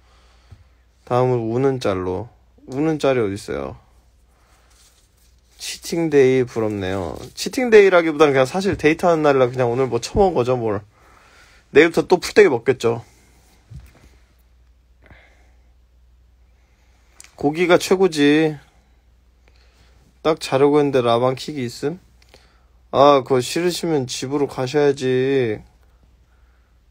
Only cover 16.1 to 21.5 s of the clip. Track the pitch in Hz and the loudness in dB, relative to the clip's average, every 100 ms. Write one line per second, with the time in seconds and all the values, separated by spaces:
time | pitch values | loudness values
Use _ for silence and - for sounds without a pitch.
16.1 | _ _ _ _ _ _ _ _ _ _ | _ _ _ _ _ _ _ _ _ _
17.1 | - - - 143 156 175 180 - 190 190 | -20 -20 -6 -4 -2 2 2 2 0 0
18.1 | 156 143 151 156 143 - _ _ _ _ | 2 2 2 0 -4 -14 _ _ _ _
19.1 | _ _ _ _ _ _ _ _ _ _ | _ _ _ _ _ _ _ _ _ _
20.1 | _ 156 160 - 135 143 147 143 131 117 | _ -4 -4 -2 2 2 4 2 0 2
21.1 | 117 127 127 - | 2 0 -2 -8